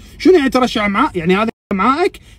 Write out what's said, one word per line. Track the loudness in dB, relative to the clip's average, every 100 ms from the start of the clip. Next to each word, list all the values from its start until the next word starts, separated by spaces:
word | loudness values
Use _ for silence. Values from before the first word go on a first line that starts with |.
| -20 -2
شنو | 4
يعني | 4 2
ترشح | 0 -2 -2
أمعاء؟ | -4 -2 -2 -2
يعني | -2 0
هذا | -2 -6 -8
أمعائك | -2 0 0 -2 -4 -20